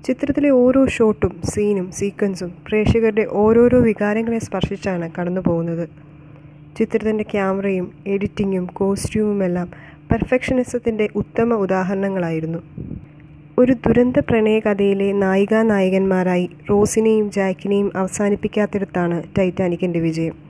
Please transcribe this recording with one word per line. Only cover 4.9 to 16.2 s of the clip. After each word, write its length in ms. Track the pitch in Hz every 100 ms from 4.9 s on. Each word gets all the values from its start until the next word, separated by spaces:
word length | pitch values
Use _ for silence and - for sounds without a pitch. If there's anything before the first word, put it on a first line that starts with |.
| 180 165
കടന്നുപോകുന്നത്. 720 | 160 175 185 180 170 170 165 160 - - - - - - - - -
ചിത്രത്തിൻ്റെ 460 | 220 220 214 214 208
ക്യാമറയും 560 | 208 190 196 196 185 180 - -
എഡിറ്റിങ്ങും 520 | 196 202 - 196 190 180 -
കോസ്റ്റ്യൂമുമെല്ലാം 880 | 196 202 - 220 214 202 185 175 180 - - - -
പെർഫെക്ഷനിസത്തിൻ്റെ 960 | 233 - 254 - 262 247 247 233 220 208 208
ഉത്തമ 360 | - - 233 226
ഉദാഹരണങ്ങളായിരുന്നു. 960 | 190 190 180 196 196 190 170 160 160 165 - - - - - - - - - -
ഒരു 120 | 247 254
ദുരന്ത 320 | - 233 247 254 -
പ്രണയകഥയിലെ 760 | 233 214 220 214 202 202 196 196 202
നായികാനായകന്മാരായി 1200 | 196 190 202 220 226 202 185 190 190 185